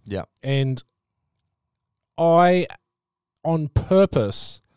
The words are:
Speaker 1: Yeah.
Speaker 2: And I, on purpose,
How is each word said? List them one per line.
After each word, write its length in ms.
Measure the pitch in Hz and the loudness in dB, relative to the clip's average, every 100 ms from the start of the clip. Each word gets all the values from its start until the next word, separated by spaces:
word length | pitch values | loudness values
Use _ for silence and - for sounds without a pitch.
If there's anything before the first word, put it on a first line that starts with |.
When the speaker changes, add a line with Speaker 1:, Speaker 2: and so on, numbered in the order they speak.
| - | -10
Speaker 1:
Yeah. 180 | 95 - _ | -10 -10 _
Speaker 2:
And 400 | 135 139 135 127 - _ _ _ _ _ _ _ _ _ _ _ _ - | -6 -2 -2 -4 -10 _ _ _ _ _ _ _ _ _ _ _ _ -2
I, 500 | 165 165 175 180 170 - _ _ _ _ _ _ | 2 4 4 4 -2 -10 _ _ _ _ _ _
on 240 | 165 165 151 | -4 -4 -2
purpose, 920 | - - 190 196 151 104 - - - _ | -4 0 2 2 0 -2 -6 -10 -14 _